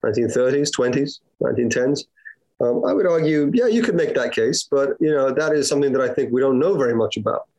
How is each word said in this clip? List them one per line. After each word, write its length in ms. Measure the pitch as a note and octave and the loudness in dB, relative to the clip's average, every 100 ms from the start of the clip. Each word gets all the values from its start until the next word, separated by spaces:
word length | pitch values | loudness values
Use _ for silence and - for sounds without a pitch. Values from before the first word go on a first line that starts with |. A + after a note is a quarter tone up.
nineteen 260 | A#2 G#2+ A#2 | -2 -2 -2
thirties, 420 | B2 B2+ C#3+ C#3+ | 0 0 0 -2
twenties, 500 | - B2 C#3 C#3 - _ _ | -2 0 0 -4 -6 _ _
nineteen 300 | B2 - A#2+ | -4 0 -2
tens? 380 | A#2+ B2+ C#3 - _ - - _ _ | 0 0 -2 -6 _ -20 -20 _ _
Um, 220 | A#2+ A#2+ - | -2 0 0
I 80 | |
would 120 | F#3+ F#3 | 0 2
argue, 460 | E3 D#3 D3+ C#3+ | 2 2 0 2
yeah, 140 | A#3+ A#3+ | 2 2
you 140 | A3+ | 2
could 140 | A3+ E3+ | 0 0
make 200 | D3+ C3+ | 0 -2
that 160 | A2+ | -2
case, 300 | - A2+ D#3+ | 0 0 -2
but, 320 | - C#3 C#3 C#3+ | -2 0 0 0
you 120 | D#3 | 0
know, 200 | D3 C3+ | 2 0
that 220 | C3 D#3 | 0 0
is 140 | D3+ C#3 | 0 0
something 240 | C#3+ C#3 | 0 0
that 80 | C3 | 0
I 100 | B2+ | 0
think 180 | C3+ A#2+ | -2 0
we 100 | B2 | 0
don't 160 | C3+ B2+ | 2 2
know 180 | E3 F#3+ | 2 2
very 200 | B2+ A#2 | 0 0
much 220 | A2 - | -2 -2
about. 300 | G#2+ - - | -4 -4 -8